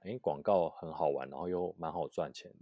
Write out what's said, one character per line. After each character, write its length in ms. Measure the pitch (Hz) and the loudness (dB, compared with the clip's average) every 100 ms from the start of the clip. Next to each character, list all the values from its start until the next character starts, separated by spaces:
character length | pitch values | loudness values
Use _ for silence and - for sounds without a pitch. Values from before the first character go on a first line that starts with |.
诶， 120 | 92 127 | -6 -2
广 200 | - 71 | -2 0
告 300 | 73 98 82 | 4 4 4
很 220 | - 80 | 0 -8
好 160 | 78 78 | 0 2
玩， 200 | 69 65 | 2 -2
然 80 | 67 | -6
后 120 | 90 | -2
又 260 | 90 90 - | 0 -2 -2
蛮 160 | 80 | -4
好 140 | 82 73 | -2 -4
赚 260 | - 76 | -2 -4
钱 220 | - - - | -6 -16 -20